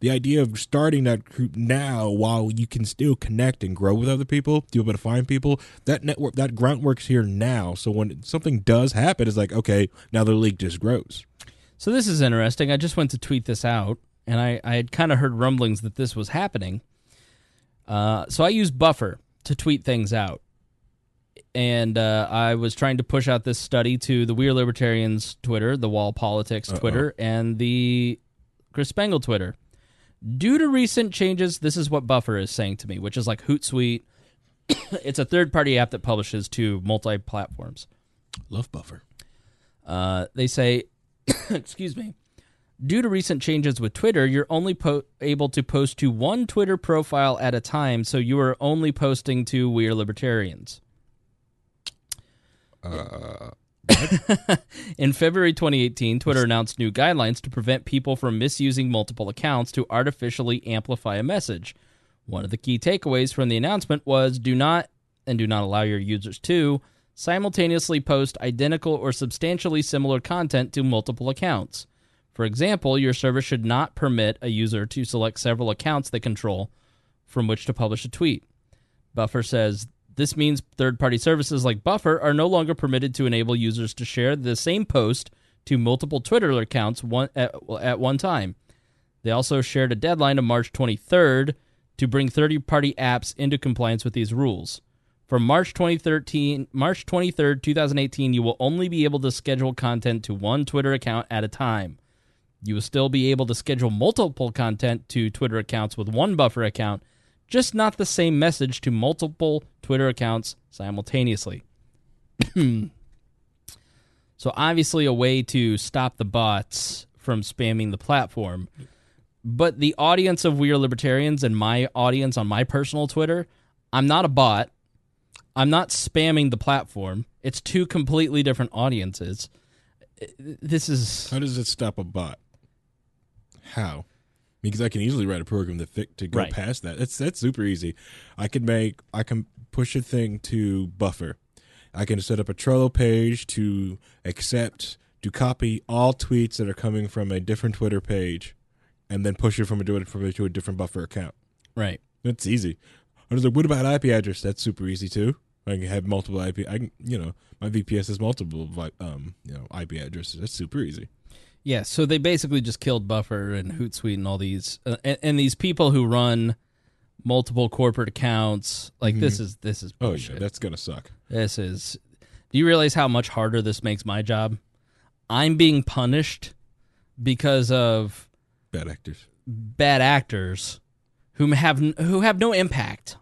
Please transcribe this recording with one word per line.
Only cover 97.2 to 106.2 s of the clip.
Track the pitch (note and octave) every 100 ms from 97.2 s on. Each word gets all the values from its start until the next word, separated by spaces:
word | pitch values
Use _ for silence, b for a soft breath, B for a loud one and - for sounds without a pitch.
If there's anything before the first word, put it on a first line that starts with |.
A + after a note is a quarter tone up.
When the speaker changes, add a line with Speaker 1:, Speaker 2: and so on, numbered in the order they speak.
| F3+ - C#3+ C3+
Speaker 2:
two | -
thousand | D3 D3 C#3
eighteen, | C3+ C#3 C3
you | B2
will | A#2 A#2
only | C3 E3+ F#3
be | E3+
able | D3 C#3+
to | C3
schedule | - - C3 C3
content | B2+ B2 A#2+ B2 A2+
to | A2
one | G2+ G2+ C#3
Twitter | C#3+ C#3+ C3+
account | C3+ B2 A2+ -
at | A2+
a | G#2+
time. | - B2+ A2 F2+ C#2 _ _ _ _ _ _
You | G#2+
will | G#2
still | - C#3 C3+
be | C3 C3
able | C3 A#2+
to |
schedule | A#2 - B2+ B2
multiple | G#2 D3+ A#3 F#3 - B2
content | A2 A#2 G#2+ B2 A#2 -
to | B2 A2
Twitter | - B2+ A2
accounts | G#2 A2+ G#2+ -
with | G#2
one | A2+